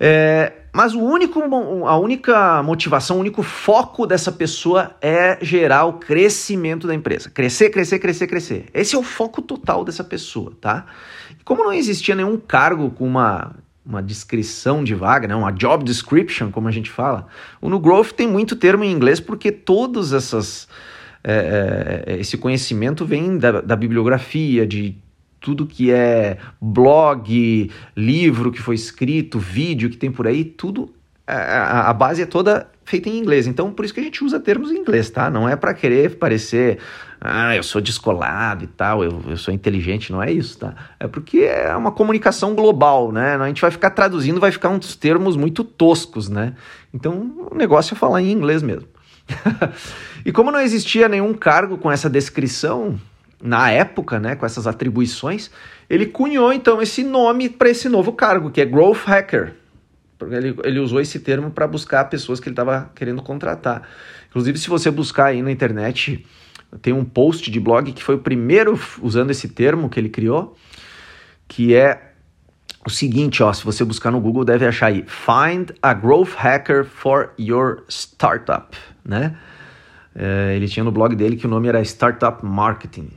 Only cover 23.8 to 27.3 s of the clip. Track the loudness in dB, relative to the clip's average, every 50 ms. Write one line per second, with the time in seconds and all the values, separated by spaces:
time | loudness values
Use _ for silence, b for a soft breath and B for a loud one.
23.8 | 0 0 0 0 2 2 2 0 -2 -4 -4 -4 -2 0 2 0 0 0 -2 -4
24.8 | -6 -6 -8 -12 _ _ _ _ _ _ _ _ -6 -6 -4 -4 -4 -8 -4 0
25.8 | 2 2 4 4 4 4 2 2 2 0 -4 B B B B _ -6 -2 4 6
26.8 | 6 8 8 8 6 4 2 0 -4 -2